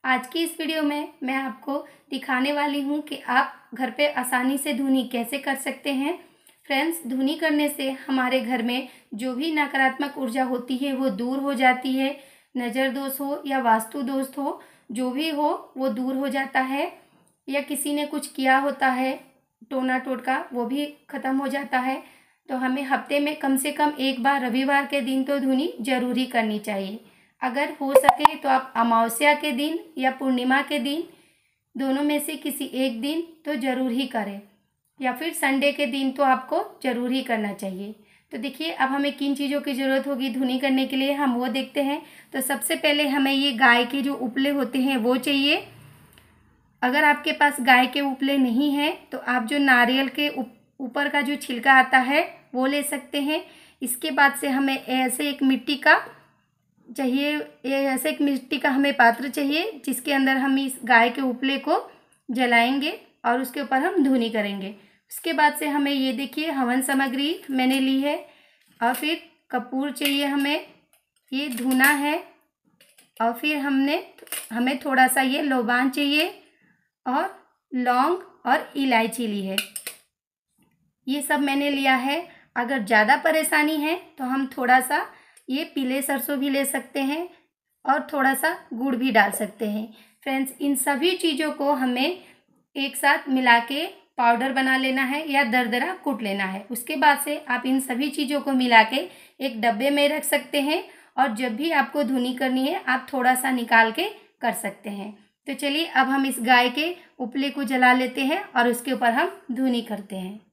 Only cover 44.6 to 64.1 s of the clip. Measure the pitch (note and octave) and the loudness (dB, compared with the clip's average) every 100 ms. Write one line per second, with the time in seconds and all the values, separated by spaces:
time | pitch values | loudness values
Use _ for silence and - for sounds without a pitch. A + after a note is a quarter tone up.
44.6 | B3 C4+ C4 C4 A3+ B3+ D4 C#4 C#4 E4+ | 0 0 0 2 2 2 2 2 2 0
45.6 | - - - - - - _ _ _ _ | -2 -20 -20 -20 -20 -20 _ _ _ _
46.6 | _ _ B3 C#4+ D4+ D4 D#4+ D4+ D4 C#4+ | _ _ 0 4 4 2 -2 2 2 2
47.6 | B3 B3 B3+ C#4+ C#4 C4 C4+ C#4 B3+ A3+ | 6 6 6 0 -2 0 0 2 2 2
48.6 | D4 C#4+ D4+ - - - - B3 A3 D4 | 2 2 0 -2 -10 -8 -2 -2 0 2
49.6 | C#4 B3 A#3+ C4 C4+ - D4 C4+ A3+ - | 6 6 6 4 0 -2 -2 -2 -8 -10
50.6 | _ _ B3+ D4 C#4+ C#4+ C4 C#4+ - A#3+ | _ _ -6 -2 0 0 -2 -4 -6 -2
51.6 | C#4 C4 B3+ C4 B3 D4 F4 - _ B3 | 6 6 8 4 4 2 0 -8 _ -2
52.6 | C4 C#4+ C#4+ C#4 - C#4+ C#4 D#4+ - - | 0 0 -2 -6 -6 -4 -2 -2 -6 -20
53.6 | - _ B3+ - D#4 C#4 C#4 C#4 C#4+ C4 | -20 _ -6 -4 -2 4 4 2 -2 0
54.6 | C4+ C4+ - B3+ B3+ B3 D4 C#4 C4+ C4 | 0 -2 -2 0 0 0 -4 2 2 2
55.6 | - C#4 D4+ F#4 - - _ _ _ _ | 0 0 4 4 2 -18 _ _ _ _
56.6 | _ _ - A#3+ C4 C4 D4 D4+ - - | _ _ -14 -4 0 0 0 -2 -6 -8
57.6 | C4 C#4 C#4 C4 D#4 D4+ C#4+ C4 - C#4+ | -4 0 0 0 -2 0 0 0 -4 -2
58.6 | C#4+ C4+ C#4 C#4 A#3 A#3 C4+ D4 C#4 D4+ | 0 2 2 6 4 4 -4 -2 0 0
59.6 | G#4 D4+ - - - C#4 C4+ C4 C4+ C4+ | -2 -4 -6 -4 0 2 4 2 2 2
60.6 | C4+ - A3+ B3 A#3 - C4 A#3+ C4+ C#4 | 0 -6 4 6 6 2 -4 -2 -2 -2
61.6 | D4 F#4+ - - _ _ - B3 B3 A#3 | 0 -2 -2 -20 _ _ -8 -2 4 4
62.6 | A#3+ C#4 D4 G#4+ - _ A#3 B3 B3+ C#4+ | 4 2 -2 -6 -16 _ 0 0 -2 -6
63.6 | C4+ C4 E4+ G4 C4+ | -2 0 2 2 4